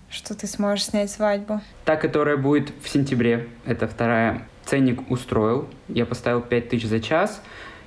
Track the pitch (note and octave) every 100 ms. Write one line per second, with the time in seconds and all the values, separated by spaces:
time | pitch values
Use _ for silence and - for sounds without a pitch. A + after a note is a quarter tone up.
0 | - - - G#3 G3+ - G3+ G3+ - G#3
1 | G3+ - G#3+ G3+ G#3 G#3+ - - - D#3
2 | D#3+ D3+ D3 D3 C3+ D3 C#3+ - - C#3+
3 | C3+ B2 A#2 A#2 - - - A#2+ A2 -
4 | A#2 A#2 A2+ A2 - - - C#3 C3 B2
5 | - B2 - A2+ A2 B2 - - - A#2+
6 | A#2 B2 - A#2+ A#2+ A#2+ A#2 A#2+ G#2+ A2+
7 | A2+ D#3+ G3+ - - - - -